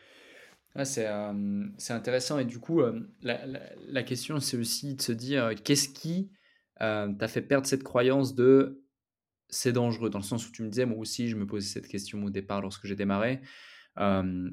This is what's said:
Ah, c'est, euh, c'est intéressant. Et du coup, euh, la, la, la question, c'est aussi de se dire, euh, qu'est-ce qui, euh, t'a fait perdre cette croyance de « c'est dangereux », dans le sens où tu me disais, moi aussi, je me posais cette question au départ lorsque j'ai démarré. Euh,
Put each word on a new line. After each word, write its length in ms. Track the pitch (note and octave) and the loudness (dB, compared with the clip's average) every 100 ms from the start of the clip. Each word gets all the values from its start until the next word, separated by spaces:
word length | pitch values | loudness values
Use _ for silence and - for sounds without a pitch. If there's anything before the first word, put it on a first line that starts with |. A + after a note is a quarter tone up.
| - - - - - - _ C#3 | -20 -20 -20 -20 -20 -20 _ -6
Ah, 100 | C3+ | -4
c'est, 220 | A#2+ G#2+ | -2 -2
euh, 580 | G#2 G#2 G2+ G2+ G2+ G2+ - | -2 -4 -2 -2 -2 -4 -8
c'est 160 | - | -6
intéressant. 440 | A#2 B2 B2+ B2 D3 | -4 0 0 0 0
Et 80 | A#2 | -2
du 140 | A#2 | -4
coup, 220 | - E3 | 0 4
euh, 180 | A#2+ A2 A2 - | 4 0 -8 -8
la, 240 | A#2+ A#2 C3+ | -6 -4 -6
la, 140 | C3 - - - | -10 -12 -16 -6
la 160 | C3 | -4
question, 360 | - B2 - D3+ | -2 -4 -2 -2
c'est 160 | C3+ A#2+ | -2 -2
aussi 400 | A2+ - C#3+ C3 | -2 -4 -4 -4
de 60 | |
se 100 | - | -2
dire, 340 | A2+ B2+ C#3+ A2+ | -2 0 0 2
euh, 80 | G#2 | 0
qu'est-ce 340 | - C#3+ - | 2 2 2
qui, 420 | - E3 F3+ G3 - _ _ _ - | -4 -4 -4 -4 -8 _ _ _ -4
euh, 300 | A2 G#2+ G#2 | -2 0 -2
t'a 140 | G2+ A2 | -2 -2
fait 140 | A#2+ | -2
perdre 260 | - C#3 C3+ | 2 2 2
cette 160 | C3+ | -2
croyance 520 | - B2+ B2+ C#3 B2+ B2 | 0 2 4 4 2 6
de « 480 | B2+ C3+ C#3 - _ _ _ _ _ _ _ | 10 10 8 0 _ _ _ _ _ _ _
c'est 240 | - B2 | -2 2
dangereux », 360 | A#2+ A#2+ A2 A2+ | 2 2 2 -2
dans 80 | G2+ | -2
le 40 | |
sens 240 | G2 A#2 - | -4 -6 -6
où 40 | |
tu 100 | - | -8
me 80 | A2 | -4
disais, 160 | A2 B2 | 0 0
moi 140 | A2 | -2
aussi, 280 | G#2+ - A#2+ | -4 -4 -2
je 80 | A2 | -2
me 120 | G2+ | -4
posais 200 | G#2 G2 | -4 -6
cette 200 | - - | -8 -8
question 360 | G2 G2 G#2+ | -8 -8 -6
au 60 | G2+ | -4
départ 320 | G2 G2 G2+ | -4 -4 -4
lorsque 240 | G2 - G2+ | -4 -8 -6
j'ai 100 | G2+ | -2
démarré. 460 | G2 G2 A#2 C3+ C3+ - - - - - | 0 2 0 -2 -8 -20 -20 -20 -12 0
Euh, 500 | G2+ F#2+ F#2 F2+ F2+ | 2 2 0 -2 -6